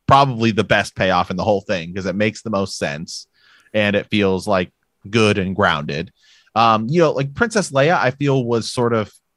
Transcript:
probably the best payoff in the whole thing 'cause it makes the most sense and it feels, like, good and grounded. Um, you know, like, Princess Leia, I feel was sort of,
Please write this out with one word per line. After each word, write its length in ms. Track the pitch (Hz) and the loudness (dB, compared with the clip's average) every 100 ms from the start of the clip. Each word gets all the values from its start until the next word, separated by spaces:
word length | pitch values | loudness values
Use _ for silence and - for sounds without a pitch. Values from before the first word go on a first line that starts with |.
| - | 4
probably 440 | 139 139 113 113 | 4 4 2 0
the 140 | 104 | 0
best 300 | 101 107 101 | 0 0 0
payoff 360 | - 98 90 90 | -2 0 2 0
in 60 | 92 | -2
the 80 | |
whole 180 | 92 101 | 0 0
thing 320 | - 95 85 | 0 -6 -4
'cause 120 | 92 92 | -8 -6
it 80 | |
makes 280 | 92 107 107 | -2 -2 -2
the 80 | - | -6
most 260 | 101 95 - | -4 -4 -4
sense 500 | 80 71 87 - - _ _ _ _ | -6 -6 -10 -14 -18 _ _ _ _
and 240 | 107 104 101 | -2 0 0
it 100 | - | -2
feels, 360 | 107 98 92 92 | 0 0 0 0
like, 240 | 95 90 _ _ _ 101 | -2 -2 _ _ _ -2
good 300 | 113 107 104 | 2 2 2
and 180 | 92 92 | -2 0
grounded. 560 | 98 80 76 71 87 _ _ _ _ | 0 0 -2 -6 -8 _ _ _ _
Um, 340 | 110 113 110 113 | 0 2 2 0
you 100 | 170 | 2
know, 120 | 156 | 2
like, 220 | - 139 | 0 -4
Princess 360 | 139 233 220 175 | -2 -2 -2 -2
Leia, 260 | 135 143 180 | 0 2 2
I 120 | 123 | 0
feel 340 | - 143 135 | -2 0 0
was 260 | 117 117 - | 0 -2 -2
sort 220 | - 120 | -2 0
of, 180 | 117 104 _ _ | 0 -4 _ _